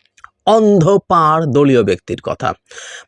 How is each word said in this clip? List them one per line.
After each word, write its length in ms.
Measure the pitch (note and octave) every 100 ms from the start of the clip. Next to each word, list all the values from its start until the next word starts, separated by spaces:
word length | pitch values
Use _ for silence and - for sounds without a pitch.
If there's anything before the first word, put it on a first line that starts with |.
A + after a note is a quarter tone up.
| _ _ - _ F#3
অন্ধ 520 | A3 G#3+ G3+ D#3+ G3+ -
পাড় 380 | F3 D#3 D#3+ D#3
দলীয় 360 | C#3 C#3+ B2
ব্যক্তির 380 | G2 F2 - -
কথা। 320 | - - - - _ - - -